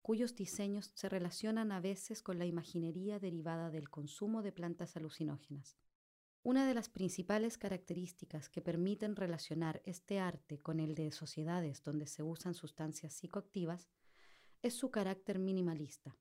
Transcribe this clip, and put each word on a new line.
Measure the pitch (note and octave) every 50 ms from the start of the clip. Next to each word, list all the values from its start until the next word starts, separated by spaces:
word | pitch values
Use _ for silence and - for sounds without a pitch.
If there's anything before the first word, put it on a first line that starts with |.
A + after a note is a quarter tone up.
cuyos | _ - A3 A3+ B3 A#3 A#3+
diseños | - G3 E3+ - - G3+ G3+ G3+ G#3 G3+ - _
se | - - G3
relacionan | F#3+ F#3+ F3 F3 F3 - - G#3+ A3 A3+ A3+ G#3+ G3+
a | F#3
veces | E3+ F#3+ G3 F#3+ - - A3 G#3+ -
con | - F#3 F3
la | F3
imaginería | F3+ E3+ E3+ E3 - - F3 E3 E3 D#3+ F3+ F#3 G#3 G#3 G3+
derivada | G3 F#3 E3+ E3+ D#3 E3+ E3 E3 E3 E3
del | D3+ D#3+ D3 C#3+
consumo | - D#3 D3 C#3+ - - G#3 G#3 A3 A3+ G#3
de | G3+ F#3
plantas | - E3+ E3+ E3+ E3 F3 E3+ -
alucinógenas. | E3 D#3 D#3 - - D#3+ D3+ D3 C#3+ - - C#3+ C#3+ C#3 - - _ _ _ _ _ _ _ _ _ _ _ _ _ _
Una | A#3+ B3+ C4 C4+ C4
de | B3+
las | A#3 A3 -
principales | _ - F#3+ F3+ - - F3+ F3+ G3+ G#3+ A3 A#3 A3+ -
características | - G3 F#3+ F3+ F#3 - E3+ F3 F3+ F3 - - - - - D3+ C#3 -
que | - - -
permiten | F3 E3+ E3+ F3 F#3+ G#3 G3+ G#3+ G#3+ G#3+
relacionar | G3+ G3 F3 E3+ D#3+ - - D#3+ D#3+ E3 D#3+ D#3 - -
este | - F3 - _ - G3+ G3
arte | F#3 F3+ D#3+ D3 - _ D3+ C#3+
con | - - D#3+ D#3+
el | D#3 D3+ D#3
de | D3+ D#3 D3+
sociedades | D3 - D#3+ D3 - - D#3 D#3+ E3+ F3+ E3+ D3+ C3+ - _
donde | - D3 D3+ D3+
se | C#3+ - - D3+
usan | D#3+ E3 D#3+ - F3+ E3+
sustancias | E3+ - D3 - - D#3+ D#3 D3+ - - D3+ -
psicoactivas | - - F3 - G3+ G3 F#3+ - G3+ F3 D#3+ E3+ F3 - _ _ _ _ - - - - - - - - - - - -
es | A#3+ A#3+
su | - - B3+ -
carácter | A3 G3 F#3+ F#3+ F#3+ - - G3+ F#3+
minimalista. | F#3 F#3+ F#3+ F#3+ F3+ F3 E3 D3+ D#3 C#3 - - _ C#3 - _